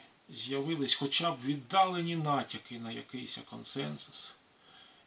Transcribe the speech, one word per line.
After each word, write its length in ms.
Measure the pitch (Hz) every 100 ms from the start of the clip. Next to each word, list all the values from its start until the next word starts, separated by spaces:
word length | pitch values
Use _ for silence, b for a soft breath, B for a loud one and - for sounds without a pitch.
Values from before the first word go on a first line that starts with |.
| - - -
з'явились 640 | 113 113 139 143 165 131
хоча 380 | - 139 - 165
б 100 | 123
віддалені 760 | 123 147 127 190 185 180 170 165
натяки 640 | 151 143 120 110 - 120
на 140 | 113
якийсь 460 | 117 - 127 120 - -
консенсус, 840 | 113 113 135 143 147 - - - - - - B B B B